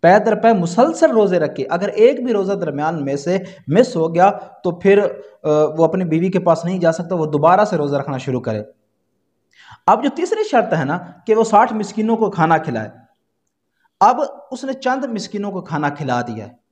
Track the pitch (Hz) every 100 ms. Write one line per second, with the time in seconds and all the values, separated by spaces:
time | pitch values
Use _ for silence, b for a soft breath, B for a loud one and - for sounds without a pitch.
0 | 170 202 233 156 226 214 170 - 285 330
1 | 320 233 202 180 151 - 131 175 202 -
2 | 233 285 254 226 190 196 165 139 156 165
3 | 139 139 170 185 180 B - 170 247 170
4 | 165 170 190 202 B B 185 175 196 202
5 | 202 - - _ 156 151 151 160 165 180
6 | 180 156 190 185 175 160 170 185 165 160
7 | 170 180 151 147 156 190 208 180 147 139
8 | 139 131 131 123 113 107 107 _ _ _
9 | _ _ _ _ _ b b b - 220
10 | 269 277 359 427 427 247 214 160 143 175
11 | - - - 220 220 208 240 220 208 -
12 | 220 226 214 - 160 165 151 117 107 -
13 | _ _ _ _ _ _ _ _ _ _
14 | 202 247 294 - - 254 269 262 254 262
15 | 262 220 - 208 202 185 175 156 147 143
16 | 139 120 120 110 104 _ _